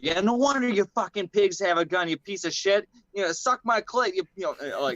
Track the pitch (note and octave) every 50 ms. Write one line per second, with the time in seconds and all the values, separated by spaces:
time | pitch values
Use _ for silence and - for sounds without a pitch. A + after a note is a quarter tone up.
0 | - D3+ E3 F3 F#3+ G#3+ A#3+ A#3+ C4 C#4+ C#4 C4+ B3 B3 A3 G3 G3 - _ A#3+
1 | G3+ F3+ _ G#3 F#3+ F3 - G#3 G3+ G3 F3+ - G3+ F3+ F3 E3 E3+ D#3+ F3+ F#3
2 | F3 E3 D#3+ D3+ _ - G3+ F#3 - E3 D3+ - - G3 G3 G#3 - _ _ -
3 | _ _ _ G3+ G3 E3 E3+ - - C4+ B3+ B3 _ A3+ A#3 G#3+ G#3+ - - B3
4 | B3 G#3+ F#3 F#3+ F3 _ _ G3 F#3 - F#3+ - C3+ C#3+ A2 A2 C#3 C3+ B2+